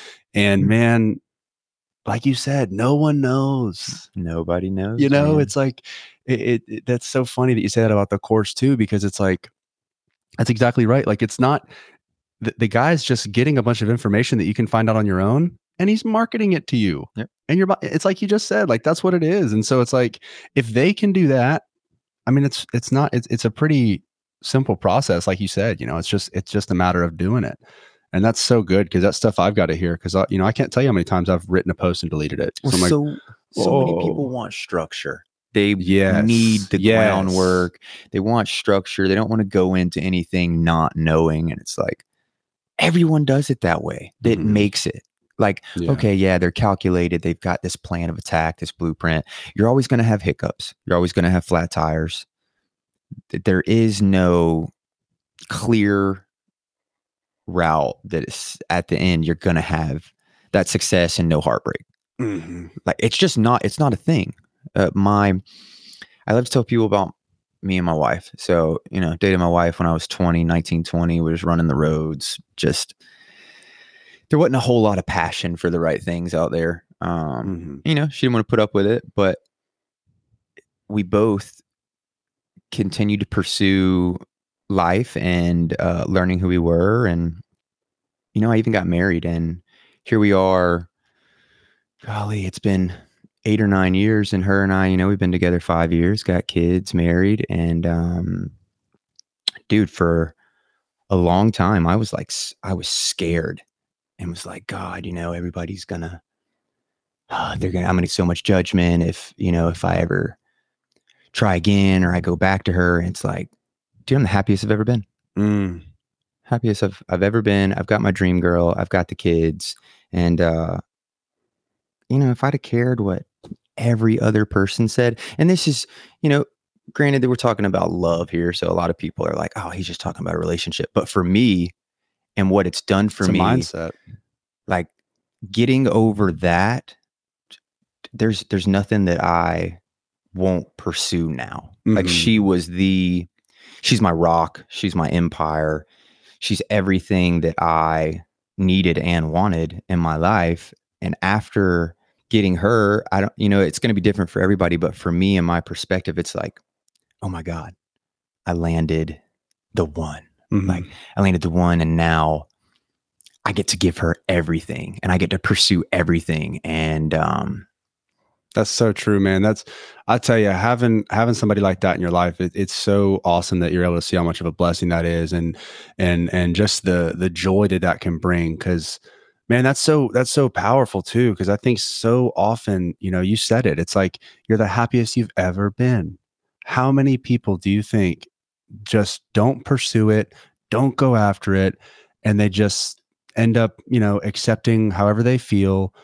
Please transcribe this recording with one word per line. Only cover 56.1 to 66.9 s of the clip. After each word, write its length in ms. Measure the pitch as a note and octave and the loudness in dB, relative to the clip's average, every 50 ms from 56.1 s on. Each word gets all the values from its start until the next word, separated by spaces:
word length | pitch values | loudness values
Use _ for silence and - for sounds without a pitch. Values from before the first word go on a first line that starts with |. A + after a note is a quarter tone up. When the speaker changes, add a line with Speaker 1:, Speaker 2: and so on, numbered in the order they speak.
| G2 F#2+ - _ _ _ _ _ _ _ _ _ _ _ _ _ _ _ _ _ _ _ _ _ _ _ _ | -2 -6 -10 _ _ _ _ _ _ _ _ _ _ _ _ _ _ _ _ _ _ _ _ _ _ _ _
Speaker 2:
route 500 | - F2+ F2+ E2+ D#2+ D#2 D#2 C#2 G#1 - - - | -4 -2 0 2 2 2 2 0 -2 -4 -8 -8
that 220 | - E2+ D#2 - | -6 -6 -6 -6
is, 320 | - - - - - - - - - | -6 -10 -12 -12 -14 -14 -12 -6 -4
at 200 | E2+ F2 - - | -4 -4 -2 -2
the 80 | E2 | -2
end, 280 | - - F#2 F2 E2 D#2+ | 0 2 2 2 2 0
you're 80 | D#2+ D#2+ | 0 -2
gonna 280 | - - F#2+ E2 D#2+ | 0 0 0 0 0
have 500 | D#2 - D#2+ D#2+ D#2+ D2 C#2 D#2 - _ _ _ _ _ _ _ _ _ | 0 -2 -2 -4 -2 -4 -6 -8 -10 _ _ _ _ _ _ _ _ _
that 160 | - G2+ F2+ | 0 0 2
success 500 | - - F2+ - - - F2+ E2+ E2 - | 0 -2 -2 0 2 2 2 2 2 0
and 100 | - E2+ | 0 0
no 140 | E2 D#2 D2+ | 2 2 2
heartbreak. 420 | - C#2 A1 - - - - - - _ _ _ _ _ _ - | 2 0 0 -2 -2 -4 -8 -8 -10 _ _ _ _ _ _ -8
Speaker 1:
Mm-hmm. 460 | B2 G#2+ G2 E2+ D#2+ F2 F2 F2 F2 E2 - - - | -6 -6 -6 -8 -10 -12 -14 -14 -16 -16 -18 -8 -6
Speaker 2:
Like, 120 | F#2 - - | -6 -2 0
it's 180 | - A2+ - | -2 -2 0
just 200 | - F#3+ E3 - - | 0 0 2 2 2
not, 260 | G#2+ A#2 B2 - - | 2 4 2 2 0
it's 140 | G2+ - - | -2 0 0
not 120 | D3+ C3+ - | 0 0 0
a 40 | |
thing. 380 | - - - E3 A#2 - - - _ _ _ _ _ - - - | 0 0 0 0 0 0 -2 -6 _ _ _ _ _ -20 -6 0
Uh, 160 | - G2 - - | 0 0 2 2
my, 400 | G2+ G2 G2+ G#2 G2+ G2+ G2 F#2 F#2 - _ - - - - - - - - - - - - _ _ _ | 2 4 4 4 4 4 4 2 0 -4 _ -18 -20 -20 -20 -20 -20 -20 -20 -20 -20 -20 -20 _ _ _
I 60 | G2 G#2+ | 0 2
love 120 | B2 B2 | 2 2
to 60 | - | 2
tell 120 | - B2+ A2+ | 0 0 0
people 200 | - B2 A#2 A2 | 2 0 0 2
about 300 | G#2 | 2